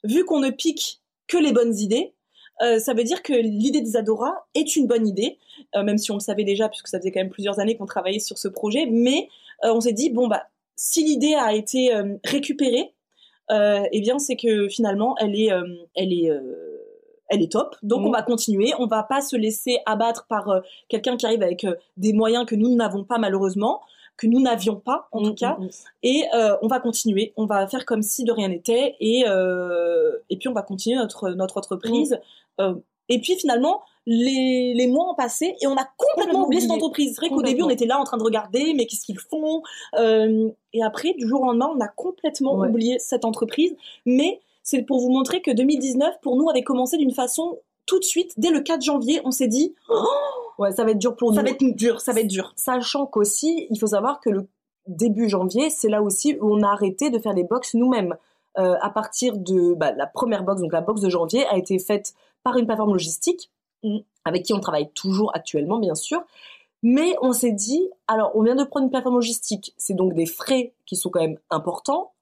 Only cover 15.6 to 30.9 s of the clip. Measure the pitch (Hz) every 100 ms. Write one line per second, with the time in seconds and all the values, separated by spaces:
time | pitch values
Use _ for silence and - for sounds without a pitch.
15.6 | 180 170 170 - 190 175 165 147 131 165
16.6 | 165 - - - _ _ - 202 165 226
17.6 | 302 - 208 247 - 233 220 226 - 196
18.6 | 226 294 233 220 214 269 277 254 214 220
19.6 | - 240 - 214 226 226 - 214 208 185
20.6 | 185 - _ 220 254 240 233 226 185 180
21.6 | 196 170 _ - 208 208 220 233 240 208
22.6 | 233 240 214 196 196 240 208 190 196 190
23.6 | 214 349 - _ - - 220 240 262 226
24.6 | 190 196 - 294 - 226 214 214 240 302
25.6 | 185 - - _ 247 285 - 233 220 202
26.6 | 220 254 240 226 226 196 220 - 214 202
27.6 | 196 254 - 220 214 - 233 226 196 175
28.6 | 202 233 277 - 214 247 240 190 185 180
29.6 | 180 175 170 170 156 131 _ 175 - 220
30.6 | 196 190 220